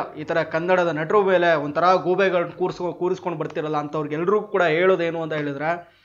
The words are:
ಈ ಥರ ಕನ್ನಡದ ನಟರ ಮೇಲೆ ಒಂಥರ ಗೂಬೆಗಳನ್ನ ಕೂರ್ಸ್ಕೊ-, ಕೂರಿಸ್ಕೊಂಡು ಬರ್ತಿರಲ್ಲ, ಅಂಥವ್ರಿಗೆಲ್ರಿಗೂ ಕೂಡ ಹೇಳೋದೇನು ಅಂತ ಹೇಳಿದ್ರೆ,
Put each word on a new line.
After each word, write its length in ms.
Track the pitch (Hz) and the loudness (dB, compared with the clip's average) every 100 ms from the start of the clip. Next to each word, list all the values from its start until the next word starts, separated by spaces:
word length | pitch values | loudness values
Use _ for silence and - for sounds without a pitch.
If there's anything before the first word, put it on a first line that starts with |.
| - 151 | -2 -6
ಈ 60 | |
ಥರ 200 | 151 165 | -4 -2
ಕನ್ನಡದ 440 | 160 160 175 180 175 | -2 -2 2 2 2
ನಟರ 300 | 156 160 208 | 0 2 2
ಮೇಲೆ 380 | 190 180 170 | 4 4 4
ಒಂಥರ 380 | 156 147 151 175 | 2 0 2 4
ಗೂಬೆಗಳನ್ನ 560 | 185 160 185 190 180 160 | 4 2 2 2 2 -2
ಕೂರ್ಸ್ಕೊ-, 440 | - 180 - 175 | -4 -4 -4 -6
ಕೂರಿಸ್ಕೊಂಡು 440 | - 180 185 180 160 | -2 -4 -2 -4 -6
ಬರ್ತಿರಲ್ಲ, 400 | 151 170 151 151 | -6 -4 -4 -4
ಅಂಥವ್ರಿಗೆಲ್ರಿಗೂ 640 | 147 156 151 151 175 208 | -4 -4 -4 -2 0 0
ಕೂಡ 220 | 202 190 | 0 0
ಹೇಳೋದೇನು 580 | 170 160 185 180 170 165 | 2 4 4 2 0 -4
ಅಂತ 120 | 160 | -4
ಹೇಳಿದ್ರೆ, 680 | 156 147 139 156 175 - _ | -4 -4 -4 -4 -4 -8 _